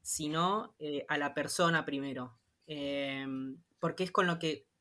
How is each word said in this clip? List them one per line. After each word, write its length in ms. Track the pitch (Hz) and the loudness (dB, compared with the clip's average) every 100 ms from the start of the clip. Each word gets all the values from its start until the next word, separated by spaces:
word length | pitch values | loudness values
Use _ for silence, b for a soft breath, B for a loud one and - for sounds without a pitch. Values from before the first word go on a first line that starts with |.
sino, 720 | - - 151 156 180 208 226 _ | -4 -4 0 2 4 2 0 _
eh, 260 | 151 143 - | -4 -4 0
a 100 | 151 | 0
la 160 | 143 | 0
persona 500 | 143 143 - 170 165 | 0 -2 4 4 4
primero. 540 | 151 139 139 131 123 - _ _ - | 2 -2 -4 -6 -8 -12 _ _ -12
Eh, 600 | 151 143 139 139 135 135 131 131 139 _ _ | -6 -2 -2 -2 -2 -4 -4 -6 -8 _ _
porque 220 | 165 165 | -4 0
es 80 | 185 | 0
con 160 | 196 180 | 2 2
lo 120 | 170 | 2
que 280 | 160 147 _ _ | 0 -4 _ _